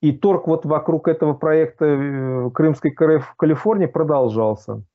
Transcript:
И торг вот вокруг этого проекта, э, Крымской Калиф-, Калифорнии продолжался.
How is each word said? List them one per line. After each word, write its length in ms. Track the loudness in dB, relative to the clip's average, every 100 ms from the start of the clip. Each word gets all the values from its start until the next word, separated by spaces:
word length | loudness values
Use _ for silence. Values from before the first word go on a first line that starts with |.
И 120 | 0
торг 340 | 2 0 0 0
вот 180 | -2
вокруг 440 | 0 -4 0 -2 0
этого 260 | 0 0
проекта, 500 | 0 0 2 0 0
э, 640 | 0 0 -2 -4 -4 -4 -4
Крымской 360 | 0 0 2 -2
Калиф-, 440 | 0 2 2 0 -2
Калифорнии 500 | 0 0 0 0 0
продолжался. 960 | -2 0 2 0 0 -2 -2 -8 -14 -14